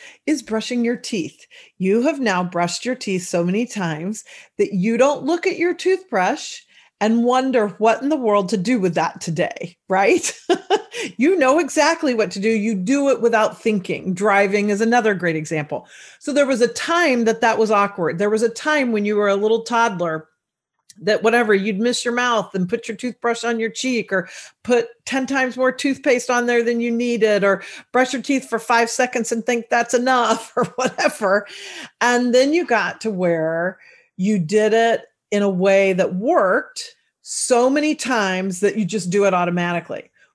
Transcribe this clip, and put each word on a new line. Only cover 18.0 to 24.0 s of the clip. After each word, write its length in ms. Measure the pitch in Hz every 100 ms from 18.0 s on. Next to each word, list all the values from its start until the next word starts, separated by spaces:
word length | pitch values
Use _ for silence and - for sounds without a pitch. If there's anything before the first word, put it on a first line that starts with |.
| 160 170
There 100 | 208
was 140 | 214
a 60 | 226
time 420 | 233 302 302 254
when 140 | 214 208
you 100 | 208
were 140 | 208
a 80 | 196
little 260 | 214 226
toddler 640 | 226 233 226 185 170 160 - _ _ _ _ _ _ -
that 220 | 175 214
whatever, 300 | 214 240 220
you'd 260 | 202 196 196
miss 240 | 233 240
your 100 | 240
mouth 400 | 240 247 226 190
and 160 | 196 180
put 180 | 233 233
your 100 | 208
toothbrush 460 | 247 208 233 226
on 160 | 226 233
your 100 | 226
cheek 420 | 226 262 240